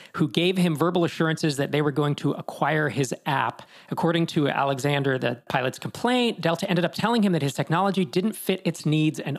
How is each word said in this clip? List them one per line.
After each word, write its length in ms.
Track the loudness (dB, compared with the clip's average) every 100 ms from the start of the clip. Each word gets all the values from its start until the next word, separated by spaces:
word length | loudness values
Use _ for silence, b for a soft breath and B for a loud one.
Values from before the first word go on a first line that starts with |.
| B
who 140 | -2 0
gave 300 | 2 2 2
him 180 | 2 2
verbal 280 | 2 2
assurances 540 | 0 2 0 2 -2 0
that 140 | -2
they 120 | 0
were 80 | 0
going 240 | 0 0 0
to 160 | -2
acquire 580 | -4 -8 -2 0 0 0
his 240 | -2 -4 -4 -2
app. 340 | 0 -2 -4 -20 B B
According 340 | -2 2 2 2
to 240 | 2 2
Alexander, 680 | 2 0 0 0 2 2 0
the 200 | 0 -4 -4
pilot's 300 | -2 -2 -4
complaint, 640 | -10 -4 0 2 0 0
Delta 260 | -2 -2 0
ended 180 | 0 0
up 100 | -2
telling 260 | 0 2
him 100 | 2
that 100 | 2
his 100 | 0
technology 500 | -2 -2 0 2 0
didn't 300 | 0 0 -2
fit 300 | -4 -4 -2 -2
its 180 | -2
needs 360 | 0 2 2 0
and 180 | -6